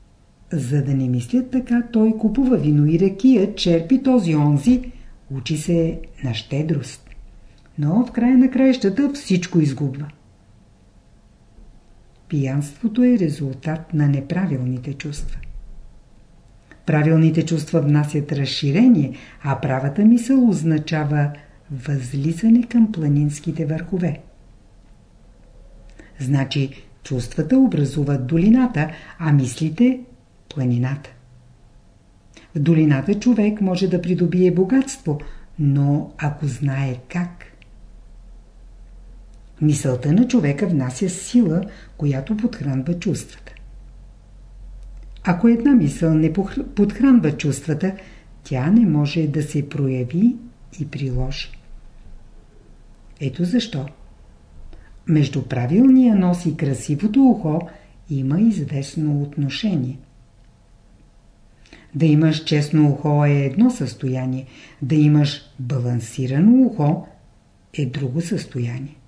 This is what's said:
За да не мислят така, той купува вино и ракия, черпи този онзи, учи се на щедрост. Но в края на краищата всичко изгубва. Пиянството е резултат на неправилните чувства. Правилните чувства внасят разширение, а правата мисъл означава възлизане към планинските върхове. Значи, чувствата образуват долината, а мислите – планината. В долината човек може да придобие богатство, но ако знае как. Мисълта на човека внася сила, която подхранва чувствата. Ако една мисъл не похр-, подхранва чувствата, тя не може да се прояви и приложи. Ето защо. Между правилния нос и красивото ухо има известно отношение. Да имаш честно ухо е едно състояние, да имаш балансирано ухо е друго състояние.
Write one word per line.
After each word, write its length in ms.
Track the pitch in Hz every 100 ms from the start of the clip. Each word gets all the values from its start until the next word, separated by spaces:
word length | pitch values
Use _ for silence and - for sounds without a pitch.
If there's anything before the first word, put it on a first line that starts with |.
| _ _ _ _ -
За 320 | 165 120 147
да 100 | 131
не 140 | 135 127
мислят 420 | 123 - 247 254
така, 320 | 262 247 240 233
той 240 | 220 220 220
купува 380 | 220 277 254 208
вино 300 | 147 147 147
и 140 | 165
ракия, 540 | 196 190 262 233 196
черпи 480 | - 180 170 165 262
този 340 | 262 254 170 151
онзи, 560 | 147 143 233 247 - - - - -
учи 260 | 135 - 156
се 440 | 175 170 165 - - -
на 100 | 131
щедрост. 760 | 107 - 135 160 139 - - - - - - - - - -
Но 280 | 147 202 247
в 60 |
края 260 | - 240 262
на 120 | 254
краищата 640 | 254 262 254 196 196 285
всичко 460 | - - 180 - 170
изгубва. 480 | 143 127 139 135 147 - _ _ _ _ _ _ _ _ _ _ _ _ _ - - - _ - - _ -
Пиянството 760 | 147 135 139 147 - 226 226
е 140 | 247 240
резултат 760 | 160 147 135 131 160 160 -
на 140 | 156 147
неправилните 880 | 139 - 175 185 131 127 127 139
чувства. 440 | 139 151 147 - - - - - - - - _ - _ - _ - _ - -
Правилните 580 | 151 151 160 160 160
чувства 360 | 147 160 - 165
внасят 520 | 143 147 147 147 143
разширение, 800 | 143 135 - 143 165 254 185 135 - - -
а 180 | 143 135
правата 440 | 131 131 143 175
мисъл 440 | 214 240 247 269 240
означава 840 | 160 160 156 151 156 143 147 143 - - - -
възлизане 920 | 135 135 143 123 139 156 165 226 240
към 300 | 240 240 220
планинските 760 | 165 151 143 147 - 165 147 151
върхове. 540 | 160 175 185 175 - - - - - - - - - _ _ - - - - - - - - - -
Значи, 640 | 131 143 139 143 135 - - -
чувствата 560 | - 131 - - 156 262
образуват 680 | 254 156 139 156 143 139 123
долината, 640 | 165 202 247 247 147 156 - - -
а 140 | 160
мислите – 680 | 143 127 - 160 160 247 254 - - _ _ -
планината. 640 | 147 127 120 127 143 - - - - _ _ - - _ _ _ _ _ - -
В 40 | 156
долината 600 | 147 160 151 139 170 208
човек 420 | 247 220 208 208
може 280 | 185 175 190
да 140 | 175
придобие 480 | 175 175 170 180 180
богатство, 680 | 170 185 269 - - 160 147 - - - -
но 540 | 143 139 139 147 - -
ако 280 | 147 - 143
знае 500 | 117 143 135 135 123 -
как. 360 | 175 175 - - - - - - - - - - - - - - - - - - - - - - -
Мисълта 520 | 151 147 139 123 147
на 160 | 185 247
човека 380 | 247 147 143 190
внася 420 | 151 127 - 185
сила, 540 | - - 247 190 165 196 - - -
която 400 | 147 131 - 214
подхранва 600 | 240 - 143 131 131 175
чувствата. 540 | 208 117 - - - - - - - - - - - - - - - - - - - -
Ако 240 | 190 175 233
една 260 | 233 285
мисъл 400 | 247 143 - 165
не 180 | 156 156
похр-, 320 | 196 190 -
подхранва 720 | - - 208 - 269 240 156 143
чувствата, 600 | 147 135 - 151 185 190 - - - -
тя 260 | - 131 147
не 160 | 226 202
може 400 | 147 143 170 151
да 160 | 147
се 260 | 151 147 143
прояви 680 | 143 135 127 123 170 233 247 - - - -
и 60 | -
приложи. 640 | 147 135 123 131 - - - - - - - - - - - - - - - - - - -
Ето 240 | 135 -
защо. 420 | 175 247 - 139 139 - - - - - - - - - - - -
Между 340 | 156 135 139
правилния 720 | - 123 120 185 262 262 247 202
нос 300 | 180 175 165
и 100 | 151
красивото 680 | 139 135 - 147 214 269
ухо 360 | 269 - 156 160 175 - - - -
има 300 | 135 131 165
известно 840 | 226 185 143 139 139 165 151 143
отношение. 760 | 143 147 139 - 214 160 123 139 - _ _ _ _ _ _ _ _ _ _ _ _ _ _ _ - - -
Да 120 | 143 160
имаш 380 | 147 160 156
честно 460 | - 151 147 156 151
ухо 340 | 139 151 147
е 80 | 147
едно 380 | 143 139 196 247
състояние, 760 | 247 127 - 131 127 131 131 131 - - -
да 120 | 131
имаш 480 | 156 151 151 147 - - -
балансирано 1080 | 123 131 123 120 - - 131 139 202 254 247
ухо 400 | - 147 175 - - _ _ _ _ _
е 120 | - 127
друго 340 | 135 131 147
състояние. 760 | 170 196 - 127 120 127 143 -